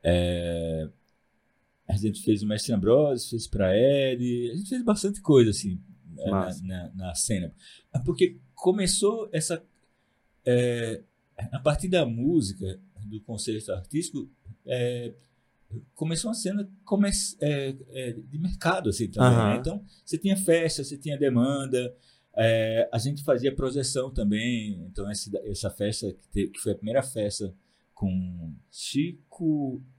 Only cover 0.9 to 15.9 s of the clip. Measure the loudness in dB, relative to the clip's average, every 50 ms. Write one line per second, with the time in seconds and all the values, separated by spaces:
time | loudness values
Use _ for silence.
0.9 | -10 _ _ _ _ _ _ _ _ _ _ _ _ _ _ _ _ _ _ -2
1.9 | -2 0 2 0 -2 0 2 2 2 2 2 -2 -2 -2 0 0 0 2 6 6
2.9 | 6 6 6 4 2 -2 -4 -6 -6 -6 -6 -4 0 2 2 4 6 6 6 6
3.9 | 6 4 2 0 0 0 -2 -2 -2 -2 -2 -4 -4 -6 -6 -4 -6 -2 0 0
4.9 | 0 2 0 -4 -4 -4 2 8 8 8 8 8 4 0 -2 -4 -6 -6 -8 -14
5.9 | -20 _ _ -18 -14 -6 -2 0 0 0 0 -2 -4 -8 -8 -8 -8 -8 -8 -10
6.9 | -10 -10 -8 -8 -4 -4 -2 0 0 -2 -2 -4 -8 _ -20 -20 -20 -20 _ _
7.9 | _ -4 -2 -2 2 2 2 2 2 -6 -20 _ _ 0 2 2 2 4 2 0
8.9 | 2 2 2 2 0 0 -6 -4 -4 -4 -2 -2 -4 -6 -6 _ _ _ _ _
9.9 | _ _ _ _ _ _ _ _ _ _ _ 2 4 4 4 2 0 -2 -2 -4
10.9 | -4 -8 -10 _ _ _ _ _ _ -10 -10 -8 -8 0 2 2 2 2 0 2
11.9 | 2 2 2 2 0 -2 0 2 2 2 2 0 -6 -6 -8 -8 -8 -10 -14 _
12.9 | _ -16 -14 -12 -12 -12 -10 -10 -10 -8 -6 -6 -6 -6 -6 -6 -8 -8 -8 -6
13.9 | -4 -4 -4 -4 -6 -8 -10 -10 _ _ _ -20 -20 _ _ -6 -4 -2 -2 -2
14.9 | -2 -4 -8 -10 -12 -14 _ _ _ _ _ _ _ _ _ _ -14 -14 -14 _